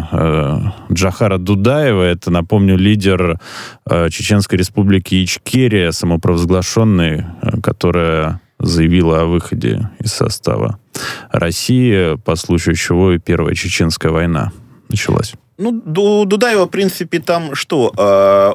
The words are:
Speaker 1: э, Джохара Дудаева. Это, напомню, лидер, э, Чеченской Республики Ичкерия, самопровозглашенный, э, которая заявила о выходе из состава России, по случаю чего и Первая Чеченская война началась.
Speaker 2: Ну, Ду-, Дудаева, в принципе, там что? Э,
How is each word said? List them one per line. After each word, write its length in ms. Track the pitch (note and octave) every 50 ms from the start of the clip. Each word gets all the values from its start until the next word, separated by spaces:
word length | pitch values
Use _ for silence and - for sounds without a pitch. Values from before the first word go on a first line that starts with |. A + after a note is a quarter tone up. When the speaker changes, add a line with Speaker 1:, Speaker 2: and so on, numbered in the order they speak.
| D#2+ -
Speaker 1:
э, 460 | E2+ E2+ E2 D#2+ D#2 D#2 D2 C#2+ D#2+ - - G2+ - - - -
Джохара 460 | E2+ E2+ F#2+ F#2 - - A#2+ G2 F#2+ F2+
Дудаева. 640 | F2+ F#2 G2+ F#2+ G2+ B2 C#3 D3+ D3+ C3 G#2+ F#2
Это, 280 | F2+ F2 F2 E2+ - F2+
напомню, 440 | F2 F2 E2+ - A2 G2+ G2 F#2+ F#2+
лидер, 640 | F#2 F#2+ G#2 G#2+ G#2 F#2 G2 F#2 F2 F2+ E2+ E2 F2 - - - - - - - - _ -
э, 200 | - E2+ E2+ D#2+
Чеченской 480 | - - A#2 - G#2 G2+ G2 - F#2+ F2+
Республики 640 | F2+ - - - G2 G2+ G2 F#2 - - F#2 F#2+ F2+
Ичкерия, 680 | F2 - - - - - B2+ C3 A#2 G#2+ G2 F2 E2
самопровозглашенный, 1300 | D#2+ - F2+ E2+ E2+ E2 - F#2 F2 E2+ F2 E2+ F#2 F#2 F2+ - - A2+ A2+ A2 G2 F2 E2+ D#2+ D#2 E2 - E2+ - -
э, 180 | - - - -
которая 760 | - - E2 - - F2 F2 F2 E2 E2 D#2+ D#2+ D#2 D#2+ F2+ F#2 - _ _ -
заявила 640 | - F2 E2+ E2 D#2+ E2+ F2 F2+ E2+ E2 D#2+ D#2+
о 40 | E2
выходе 640 | E2+ F2 E2+ - - - - - A#2 G#2+ - A2+ G2 - -
из 120 | G#2+ A2
состава 680 | - - - - - - - - A1 G#1 A1 A2 G#2 - _ _ - - - - - - - -
России, 840 | - - E2+ E2+ D#2+ - - - B2+ B2+ B2+ A#2+ G2+ F#2+ F2 D#2+ D2+ - -
по 120 | - E2
случаю 380 | D#2+ - - F2 E2 - F2 E2
чего 380 | - - - F2 F2 F#2+ F#2+
и 60 | F2+ E2
Первая 360 | - - F2 E2+ D#2+ D#2 D2+
Чеченская 560 | - - F2+ - - F2 E2 D#2 - - D#2+
война 400 | D#2+ E2 E2+ E2+ E2 C#2 - - - - - - - _ _ -
началась. 460 | - - - - - - - - - - _ _ _ -
Speaker 2:
Ну, 140 | G3 A#3+
Ду-, 520 | A#3 A3 - D#3+ D#3 F#3+ G3+ G#3 G#3 G#3 G#3
Дудаева, 380 | F#3 G3+ G3+ B3 A#3+ A3 G3+ F3
в 20 | E3+
принципе, 480 | - F#3 G3+ F3+ - - F3 - E3+ E3
там 360 | - - E3+ E3+ E3 C#3+ C#3+
что? 380 | - - - E3+ C#3 A#2 - -
Э, 580 | - G#2 G2+ G2 G2 G2 G2 G2 G2 G2 G2+ -